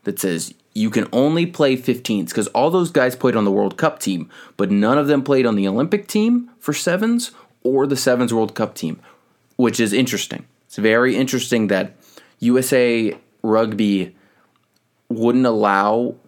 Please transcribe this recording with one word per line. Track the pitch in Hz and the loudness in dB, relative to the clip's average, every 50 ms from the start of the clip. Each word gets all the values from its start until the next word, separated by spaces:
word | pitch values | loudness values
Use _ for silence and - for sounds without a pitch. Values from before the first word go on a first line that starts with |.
| - | -8
that | 101 95 - | -8 -6 -4
says | - 95 85 82 78 - - _ _ _ - | -2 -2 -2 -2 -6 -8 -12 _ _ _ -6
you | 110 107 110 | -2 -2 0
can | 107 117 104 - | 0 -2 -2 0
only | - 117 135 147 160 170 170 | 0 2 2 2 2 0 0
play | 170 175 - 151 139 131 | -2 0 0 2 2 2
fifteens, | 127 127 - 120 120 - - 113 101 90 - - | 0 0 -2 -2 -2 -2 -4 -4 -4 -4 -4 -4
'cause | 113 104 - | -4 -4 -2
all | - 113 131 160 | 0 0 2 2
those | 170 185 175 165 | 2 2 0 0
guys | - 147 127 127 123 | 2 2 2 2 0
played | - - 127 120 | 0 0 2 2
on | 117 104 | 2 2
the | 101 | 2
World | 98 101 101 98 - - | 2 2 0 0 -2 -2
Cup | - 151 - - | -2 -2 -2 -2
team, | - 98 95 85 78 - - - - - - - | -4 -4 -4 -4 -6 -10 -16 -20 -20 -12 -6 -4
but | 101 95 | -2 0
none | 101 101 104 110 131 147 | 2 2 2 4 4 2
of | 147 | 2
them | 139 147 139 131 | 2 2 2 2
played | 135 139 131 127 | 2 2 2 2
on | 120 110 | 2 0
the | 101 98 | 0 0
Olympic | 98 98 113 143 175 208 208 202 | 0 0 -2 -2 -2 -2 -4 -4
team | - - 214 214 233 240 240 240 - - _ | -2 -2 0 2 2 2 0 -2 -4 -12 _
for | - - 147 | -6 -6 -6
sevens | - - 180 170 190 214 226 233 233 233 - - - - _ _ _ - | -4 -2 -2 -2 0 0 0 -2 -2 -4 -6 -12 -16 -20 _ _ _ -4
or | 127 131 135 135 | -2 0 0 0
the | 139 139 | 0 0
Sevens | 127 - 135 123 123 127 110 117 | -2 0 0 0 2 0 0 0
World | 113 110 107 - | 0 -2 -2 -2
Cup | - 113 104 - | -4 -4 -4 -6
team, | - - 80 80 - - - - _ _ _ _ _ _ _ _ | -6 -8 -8 -8 -10 -14 -20 -20 _ _ _ _ _ _ _ _
which | - 127 113 104 - | 0 0 0 2 0
is | 117 107 98 | -2 0 0
interesting. | 120 131 127 - 101 - - - - - _ _ _ _ | 0 0 -2 -2 -6 -8 -8 -10 -12 -14 _ _ _ _
It's | _ - | _ -6
very | - 104 110 110 117 123 131 110 | -2 2 2 4 4 2 2 2
interesting | 104 135 127 - 123 110 - 123 117 110 101 | 0 -2 -2 -2 -4 -4 -2 0 0 0 2
that | 101 95 92 - - _ _ _ _ - - _ _ - | 0 0 -2 -4 -8 _ _ _ _ -20 -20 _ _ -4
U | - 117 123 131 | 0 2 2 2
S | 131 131 139 | 2 2 2
A | 127 123 120 117 117 113 104 - - _ _ _ _ - | 2 2 2 2 0 0 -2 -4 -6 _ _ _ _ -2
Rugby | 113 107 110 113 107 107 101 110 104 101 95 90 90 - _ _ _ _ _ _ _ _ _ _ _ _ _ _ _ _ _ _ - | 0 2 2 2 0 0 0 0 0 0 0 -2 -4 -10 _ _ _ _ _ _ _ _ _ _ _ _ _ _ _ _ _ _ -8
wouldn't | 117 110 113 120 120 131 127 | -4 -2 0 2 2 2 2
allow | 123 113 107 104 101 98 98 101 104 107 117 123 120 120 - _ | 2 2 2 2 2 2 2 2 2 0 0 0 -2 -6 -10 _